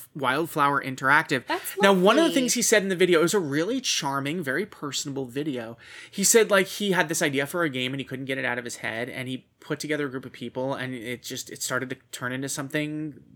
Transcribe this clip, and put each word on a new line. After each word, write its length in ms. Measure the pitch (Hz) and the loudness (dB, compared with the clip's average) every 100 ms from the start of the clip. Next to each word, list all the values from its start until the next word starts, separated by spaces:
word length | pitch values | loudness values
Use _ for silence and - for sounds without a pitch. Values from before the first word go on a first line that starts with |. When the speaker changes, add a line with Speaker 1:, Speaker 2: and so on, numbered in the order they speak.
| - | -10
Speaker 1:
Wildflower 680 | 160 131 135 165 156 143 143 | -4 0 0 0 2 2 2
Interactive. 640 | 135 131 135 147 160 135 - | -2 -2 4 4 4 -2 -2
Speaker 2:
That's 300 | 349 - - | -6 -4 4
Speaker 1:
Now, 100 | 196 | 6
one 240 | 190 185 247 | 8 8 8
of 60 | |
the 60 | 330 | 6
Speaker 2:
lovely. 60 | |
Speaker 1:
things 200 | 311 247 | 4 2
he 80 | 240 | 2
said 200 | 208 214 | 4 4
in 60 | 196 | 4
the 80 | 175 | 2
video, 220 | 185 165 | 4 6
it 40 | |
was 120 | 170 | 4
a 40 | 208 | 2
really 440 | 151 143 175 262 | 0 0 0 -2
charming, 600 | - - 147 139 139 170 | -2 -2 -2 -2 -2 -4
very 220 | 139 135 | -4 -4
personable 640 | 208 - 147 135 147 135 131 | -4 -8 -8 -6 -6 -6 -6
video. 500 | 127 156 123 113 120 - - - | -6 -4 -6 -8 -14 -18 -20 -14
He 140 | - | -2
said, 260 | 190 233 214 | 4 4 6
like, 160 | 196 190 | 4 2
he 260 | - 208 | -2 0
had 180 | 175 160 | 2 2
this 100 | 165 | 0
idea 260 | 160 135 143 | 0 0 -2
for 160 | 180 | -2
a 60 | 165 | -2
game 240 | 127 127 | -2 -4
and 80 | 139 | -6
he 40 | |
couldn't 200 | 127 131 | -8 -8
get 140 | 135 135 | -6 -4
it 80 | 127 | -4
out 120 | 123 | -4
of 60 | |
his 120 | 120 - | -6 -8
head. 340 | 113 113 123 | -8 -6 -6
And 180 | 104 127 | -8 -8
he 180 | 127 - _ | -10 -12 _
put 180 | - 147 | -8 -6
together 280 | 147 151 143 | -4 -4 -4
a 40 | |
group 140 | 131 | -8
of 80 | 127 | -12
people 400 | - 120 127 135 | -12 -10 -6 -6
and 200 | 123 131 | -6 -8
it 280 | 127 110 120 | -8 -10 -10
just, 280 | - 127 - | -10 -12 -10
it 120 | - | -10
started 280 | - 127 127 | -4 -4 -4
to 60 | 131 _ | -10 _
turn 200 | - 123 | -10 -6
into 160 | 131 139 | -6 -6
something 720 | 135 139 151 151 151 156 - - | -6 -4 -4 -4 -6 -8 -10 -20